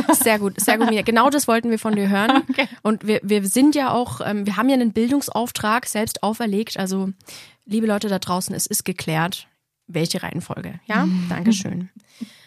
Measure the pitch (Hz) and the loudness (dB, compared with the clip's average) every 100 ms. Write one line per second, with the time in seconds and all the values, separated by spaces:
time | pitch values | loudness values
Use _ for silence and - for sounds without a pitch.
0 | - 320 233 214 196 190 - 220 226 214 | 4 4 4 2 0 -2 0 2 4 2
1 | 202 226 262 285 - 233 233 220 220 208 | 2 4 4 4 2 2 2 -2 0 0
2 | 196 196 220 269 - 262 277 - 208 220 | 2 2 4 2 2 0 -2 -2 -2 0
3 | 208 214 196 208 196 - 285 294 262 233 | 0 -2 2 0 2 4 4 4 2 0
4 | 247 - - 208 202 196 254 262 233 220 | -2 -4 -4 -4 -2 0 2 2 2 2
5 | 240 277 - - 240 - 214 226 - 214 | 2 0 0 -4 -4 -4 -2 -2 -2 -4
6 | 226 - 196 220 233 196 226 - 190 190 | -4 -2 -4 -2 -2 -2 -2 -4 -4 -2
7 | 190 190 - - - _ - 214 220 208 | -4 -6 -14 -20 -20 _ -6 -2 0 0
8 | 214 190 - 180 - 196 - - - 185 | 0 -2 -2 -4 -4 -6 -4 -4 -4 -6
9 | - 160 170 - - _ _ _ - 170 | -2 0 0 -4 -14 _ _ _ -8 -4
10 | 170 185 - - - - - - - 214 | -2 -4 -6 -8 -8 -10 -10 -12 -4 0
11 | 185 185 175 170 190 202 190 175 185 - | 0 0 -2 -2 0 0 -2 -8 -10 -16
12 | _ - 226 - | _ -16 -16 -18